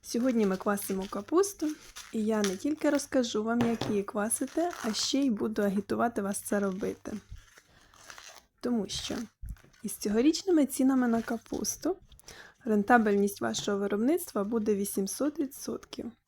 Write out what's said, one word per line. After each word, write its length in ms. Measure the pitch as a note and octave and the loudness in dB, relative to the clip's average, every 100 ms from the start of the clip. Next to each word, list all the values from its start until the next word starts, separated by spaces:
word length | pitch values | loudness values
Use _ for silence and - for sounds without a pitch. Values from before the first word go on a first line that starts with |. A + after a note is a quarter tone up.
Сьогодні 440 | - A#3+ B3+ A#3 G#3 | -4 -2 2 4 2
ми 120 | F#3+ | 2
квасимо 480 | - G3+ - F#3+ F#3+ | 0 -2 -2 -6 -4
капусту, 580 | G3+ G3+ D#4 G4 - D#4 D4+ - - - | -8 0 2 2 0 -6 -6 -12 -18 -10
і 120 | A3+ G#3+ | -4 0
я 160 | A3 | 2
не 160 | G3+ F#3 | 0 -2
тільки 320 | C#4+ D4+ D4+ | -4 0 2
розкажу 540 | C#4+ - C4+ A#3 G#3+ | 2 2 0 0 0
вам, 180 | G#3+ A#3 | 0 2
як 280 | A#3 A3+ - | 2 2 0
її 140 | G#3 | -2
квасити, 680 | G3+ G#3+ G#3 - C4 - F4 F4 | -2 -2 -2 -2 -2 0 -2 -2
а 100 | - | -4
ще 260 | G#3+ - C4+ | -4 -2 0
й 100 | C#4 | 2
буду 320 | G#3+ A#3 G#3+ | 0 -2 0
агітувати 600 | G3+ G3 - G#3+ A#3 A#3 | 0 0 -2 0 0 0
вас 200 | G3+ G3+ | -4 -4
це 180 | - G#3 | -2 -2
робити. 580 | G3+ F#3 F#3+ F#3+ - G#3+ - - - - _ _ _ - - - - - _ _ | 0 -2 -4 -6 -8 -10 -12 -18 -18 -20 _ _ _ -20 -20 -20 -20 -20 _ _
Тому 280 | B3 A#3+ F#3+ | -2 -2 -2
що 280 | - - - A3+ _ - - - _ | -6 -6 -8 -8 _ -12 -12 -16 _
із 120 | G#3+ - | -10 -6
цьогорічними 680 | - G#3 C4+ E4 F#4+ E4 C#4 | 0 4 4 4 4 4 4
цінами 420 | - C4 C4 B3 | 4 4 6 4
на 140 | A#3 | 2
капусту 760 | A3+ A#3 - - - - D4+ F#4+ - - - - - _ - | 0 -6 -4 -4 -4 -2 -2 -4 -6 -20 -20 -20 -20 _ 0
рентабельність 760 | G#3+ G3+ B3 A3 G3+ G3+ G3 | 0 6 6 6 4 2 0
вашого 360 | A#3 A3 - G3+ | -4 -2 -2 -2
виробництва 680 | G3+ G3+ A#3 F4 - - | 0 0 2 0 0 -4
буде 320 | G3+ A#3 G#3+ G3+ | -2 0 2 0
вісімсот 640 | G3+ - F#3+ - C#4 D4+ | 0 -2 -4 -2 -4 -2
відсотків. 720 | C#4 - - A#3 - - A#3 - | -6 -6 -10 -10 -10 -12 -12 -12